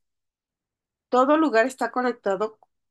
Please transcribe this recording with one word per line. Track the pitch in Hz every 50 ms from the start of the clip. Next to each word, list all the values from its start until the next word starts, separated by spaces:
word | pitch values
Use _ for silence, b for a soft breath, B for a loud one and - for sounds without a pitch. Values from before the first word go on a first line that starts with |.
| _ _ _ _ _ _ _ _ _ _ _ _ _ _ _ _ _ _ _ _ _ _
Todo | 247 247 262 277 302
lugar | 320 320 262 220 226 233
está | 262 - - 233 226
conectado | - 254 247 247 240 - - 202 190 185 214 220 - _ _ _ _ _ _ _